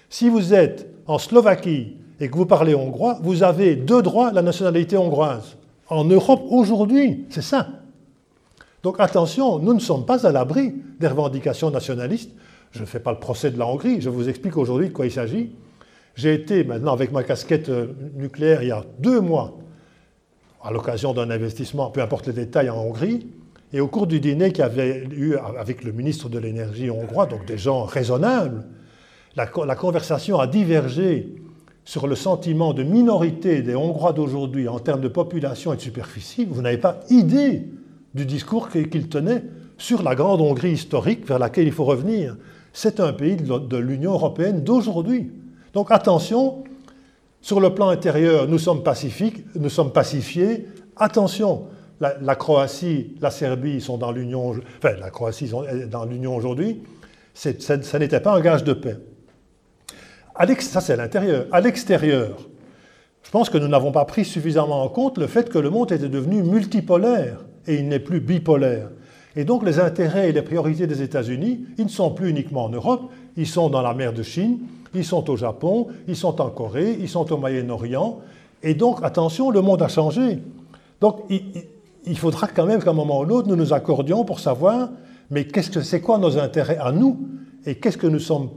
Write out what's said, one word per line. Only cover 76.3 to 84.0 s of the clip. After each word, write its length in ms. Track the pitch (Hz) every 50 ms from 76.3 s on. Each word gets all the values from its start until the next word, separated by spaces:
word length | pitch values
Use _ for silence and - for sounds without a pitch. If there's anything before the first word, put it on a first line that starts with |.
| - -
en 80 | 147 117
Corée, 480 | 110 - 117 107 98 135 175 220 233 -
ils 80 | 185
sont 240 | - - 175 156 160
au 60 | 160
Moyen-Orient. 800 | 139 135 131 135 127 123 120 120 104 110 120 127 135 180 233 240 - - - - - - _ _ _
Et 120 | - 160 156
donc, 260 | 156 226 247 - - 165
attention, 460 | - - 175 165 165 160 - 262 269
le 120 | 220 196
monde 200 | 190 196 190 -
a 60 | 165
changé. 520 | - - 160 151 156 147 240 262 240 190 - - - - - - - - - _ _ _ _
Donc, 240 | 208 - - - 208 190
il, 140 | 196 196 190 196 190
il, 80 | 170 165 - - - _ _ _ - -
il 100 | 175 170
faudra 300 | - 165 165 151 - 220
quand 180 | 202 - - 160
même 180 | 190 220 208 -
qu'à 60 | 180
un 40 | 160
moment 280 | 156 151 151 143 135
ou 20 | 143
l'autre, 240 | 165 226 247 202
nous 80 | 202 190
nous 160 | 165 160 135
accordions 540 | 151 139 - - 151 127